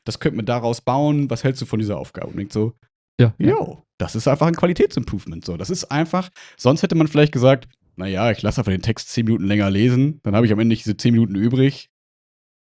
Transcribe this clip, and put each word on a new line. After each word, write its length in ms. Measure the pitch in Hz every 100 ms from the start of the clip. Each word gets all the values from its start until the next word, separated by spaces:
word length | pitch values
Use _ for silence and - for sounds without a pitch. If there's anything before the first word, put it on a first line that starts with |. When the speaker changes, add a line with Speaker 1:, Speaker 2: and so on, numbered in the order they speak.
Speaker 1:
das 160 | - -
könnte 160 | 151 117
man 100 | 107
daraus 340 | 120 117 117
bauen, 480 | - 131 147 147 139
was 120 | 135
hältst 180 | 135 131
du 60 | -
von 140 | 113
dieser 180 | 104 87
Aufgabe?" 300 | - - -
Und 80 | -
denkt 160 | 98
so, 220 | 107 110 - _ _ _ -
Speaker 2:
Ja, 140 | 117 -
ja. 80 | -
Speaker 1:
"Jo, 340 | 427 - - _ -
das 160 | 87
ist 140 | 110 135
einfach 180 | 139 160
ein 80 |
Qualitätsimprovement." 880 | 170 175 160 - - 117 98 - 85
So, 120 | - 170
das 140 | -
ist 160 | 180 -
einfach, 440 | 143 165 180 180 - - -
sonst 280 | 123 143
hätte 100 | 185
man 140 | 165 156
vielleicht 240 | 147 151
gesagt, 340 | 135 127 135 - _ _ -
"Na 100 | 95
ja, 240 | 95 117
ich 120 | 107
lass 180 | 101 131
einfach 100 | 101
den 100 | 95
Text 260 | 120 113 -
zehn 160 | -
Minuten 200 | 113 113
länger 260 | 95 104 98
lesen, 500 | 98 123 123 143 151
dann 140 | - 101
hab 80 |
ich 80 | 117
am 80 | 104
Ende 160 | 113 113
diese 200 | - 101
zehn 160 | 120
Minuten 200 | 117 113
übrig 540 | 98 117 131 135 139 - _ _ _ _ _ _ _